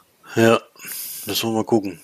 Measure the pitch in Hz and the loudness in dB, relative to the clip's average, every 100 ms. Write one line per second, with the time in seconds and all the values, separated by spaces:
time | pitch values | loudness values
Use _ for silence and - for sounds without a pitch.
0 | _ _ - - 113 113 - _ - - | _ _ -6 4 4 4 0 _ -16 -14
1 | - - - 98 113 110 110 117 98 87 | -12 -12 -8 -4 -2 -2 2 0 0 -8